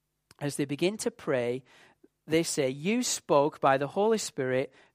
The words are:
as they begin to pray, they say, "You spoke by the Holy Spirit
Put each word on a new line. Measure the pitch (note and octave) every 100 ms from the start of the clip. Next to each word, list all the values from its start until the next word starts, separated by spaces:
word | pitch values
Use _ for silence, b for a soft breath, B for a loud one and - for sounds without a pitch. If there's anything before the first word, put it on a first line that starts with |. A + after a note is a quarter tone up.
| _ _ _ -
as | C#3+ C#3
they | C#3+
begin | C#3+ F3 G#3+
to | A#3+
pray, | - - C3 A#2+ B2+ b b b b - _ -
they | D#3+
say, | E3 - C3+
"You | C#3 D#3+ A#3
spoke | B3 - - D3+ D3 -
by | D3 C3+
the | C#3
Holy | - G#3+ A3
Spirit | - - C3 B2+ C3+ b b